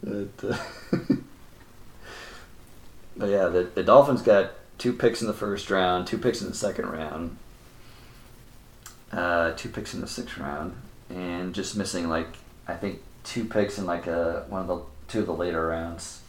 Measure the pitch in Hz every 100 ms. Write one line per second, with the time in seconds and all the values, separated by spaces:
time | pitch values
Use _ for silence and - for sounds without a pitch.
0 | 104 104 98 - 101 117 - - - -
1 | - - - - - - - - - -
2 | - - - - - - - - - -
3 | - - 101 98 90 87 90 - 90 123
4 | 143 123 - 101 - - - - 123 -
5 | 117 113 110 104 104 98 - 98 92 90
6 | 90 - 127 113 92 - 104 92 - 80
7 | 78 78 85 - - - - - - -
8 | - - - - - - - - - -
9 | - 87 87 87 82 - - - - -
10 | - - - - 71 73 82 90 - -
11 | - - 90 87 92 92 95 104 95 90
12 | 85 82 82 - - - - 87 101 -
13 | - - - 120 113 107 101 - 92 85
14 | 87 85 82 85 - 95 87 87 - -
15 | - 110 90 82 87 82 82 82 82 82
16 | - -